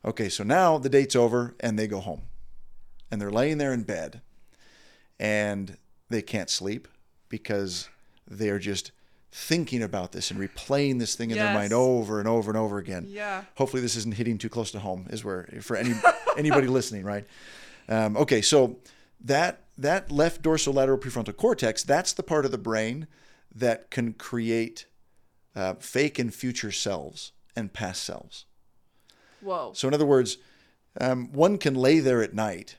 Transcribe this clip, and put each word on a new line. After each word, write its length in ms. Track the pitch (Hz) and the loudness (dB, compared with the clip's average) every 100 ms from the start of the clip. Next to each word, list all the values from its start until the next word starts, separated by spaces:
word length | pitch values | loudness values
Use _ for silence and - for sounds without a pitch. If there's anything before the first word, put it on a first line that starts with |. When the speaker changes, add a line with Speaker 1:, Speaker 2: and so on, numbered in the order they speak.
Speaker 1:
Okay, 240 | - 110 101 | -6 -4 -4
so 140 | - | -2
now 360 | 104 160 180 156 | 2 6 6 4
the 100 | 131 | 4
date's 260 | 139 135 | 4 6
over 400 | 127 120 120 120 - | 4 4 2 -2 -4
and 180 | 117 107 | -2 -2
they 80 | 107 | -2
go 140 | 98 | -4
home. 220 | 98 80 - - - - - - - - - | -6 -8 -10 -10 -12 -12 -12 -14 -14 -16 -8
And 100 | 107 | -6
they're 100 | 101 | -2
laying 280 | 107 143 151 | 2 2 0
there 140 | 143 | 0
in 100 | 123 | -2
bed 400 | 101 90 78 123 - - - _ - _ - _ _ _ | -4 -6 -6 -12 -20 -20 -20 _ -20 _ -20 _ _ _
and 560 | 107 107 104 101 98 - _ - _ | 0 2 0 -2 -6 -12 _ -20 _
they 140 | 113 | -4
can't 280 | - 110 85 | -2 -6 -2
sleep 380 | - 95 117 - _ _ _ _ | -4 -4 -6 -10 _ _ _ _
because 600 | 110 - 101 98 90 - _ - _ - | -12 -4 -2 -2 -6 -12 _ -20 _ -20
they're 320 | 98 107 101 | -4 -2 -2
just 340 | 98 95 - _ _ _ _ | -2 -6 -8 _ _ _ _
thinking 520 | - - 165 147 123 | -14 -2 0 0 -2
about 300 | 107 98 90 | -2 -4 -6
this 180 | 92 - | -6 -6
and 100 | 98 | -6
replaying 580 | 98 - - 139 143 127 | -8 -8 -2 2 2 0
this 160 | 113 | -2
thing 160 | - 113 | -4 -4
in 60 | 110 | 0
their 100 | 104 | 0
Speaker 2:
Yes. 80 | |
Speaker 1:
mind 180 | 104 101 | 0 2
over 460 | 117 127 123 104 107 | 4 4 4 0 -2
and 100 | 104 | 2
over 220 | 117 107 | 2 2
and 80 | 110 | -2
over 200 | 110 101 | -2 -4
again. 280 | 95 92 190 | -6 -8 -8
Speaker 2:
Yeah. 360 | 202 208 190 196 - | -10 -8 -8 -10 -4
Speaker 1:
Hopefully 240 | 135 131 | -2 0
this 140 | 120 113 | -2 -2
isn't 180 | 107 | -4
hitting 240 | 104 120 107 | -4 -2 -2
too 100 | 113 | -4
close 220 | 117 104 | -6 -6
to 60 | 104 | -8
home, 280 | 98 92 - | -8 -8 -8
is 140 | 110 | -10
where, 240 | 101 92 87 - | -8 -8 -10 -16
for 160 | - 107 | -6 -2
any, 180 | 120 214 - - | -2 4 4 4
Speaker 2:
<laughs> 200 | - - | -2 0
Speaker 1:
anybody 300 | 151 147 127 | 4 4 4
listening, 380 | 131 - 104 | 2 0 -6
right? 200 | 98 101 101 - - - - - - | -6 -6 -8 -20 -20 -20 -20 -20 -2
Um, 280 | 110 110 107 | 0 2 2
okay, 260 | 147 117 | 4 4
so 360 | 101 147 127 127 - - _ _ | 6 6 6 0 -18 -20 _ _
that, 400 | 117 139 175 - - - | 0 2 2 -4 -18 -4
that 320 | 139 190 - | 0 0 0
left 320 | 143 165 - | 2 2 2
dorsolateral 560 | 160 156 - 135 135 135 | 0 2 2 2 4 2
prefrontal 380 | 131 117 104 98 | 0 -6 -6 2
cortex, 460 | 226 - 113 - | 2 4 0 0
that's 300 | - 143 - | 2 2 2
the 100 | - | -4
part 220 | - 151 | 0 0
of 60 | 135 | 0
the 80 | 117 | -2
brain 480 | 98 110 110 139 156 _ - - _ | -2 0 -2 -6 -12 _ -20 -20 _
that 360 | - 120 110 - | 0 0 0 -2
can 220 | - 117 | -2 -2
create, 720 | 104 - 120 113 113 113 - - _ _ _ _ _ _ - | -4 -6 -2 2 2 0 -6 -20 _ _ _ _ _ _ -4
uh, 180 | 92 | -2
fake 440 | 92 - 127 147 143 | -4 -4 0 0 0
and 160 | 117 | -4
future 380 | - 127 120 107 | -4 -6 -4 -6
selves 600 | - 104 90 73 - - - _ - | -4 -4 -4 -8 -14 -18 -18 _ -8
and 160 | 101 | -8
past 300 | - 101 92 | -6 -6 -6
selves. 420 | - - - - - _ _ _ _ _ _ _ _ _ | -10 -10 -14 -20 -20 _ _ _ _ _ _ _ _ _
Speaker 2:
Whoa. 320 | 196 180 120 | -6 -4 -4
Speaker 1:
So 140 | - 135 | -2 0
in 60 | |
other 120 | 147 147 | 4 6
words, 300 | 135 120 - - _ _ _ _ - | 6 6 -2 -14 _ _ _ _ -4
um, 320 | 127 127 120 | 0 0 -2
one 240 | 135 175 202 | 4 4 4
can 180 | 151 | 0
lay 260 | 131 131 160 | 4 6 6
there 220 | 131 120 | 6 2
at 120 | 110 | 2
night 420 | 104 107 87 - | -2 -4 -4 -12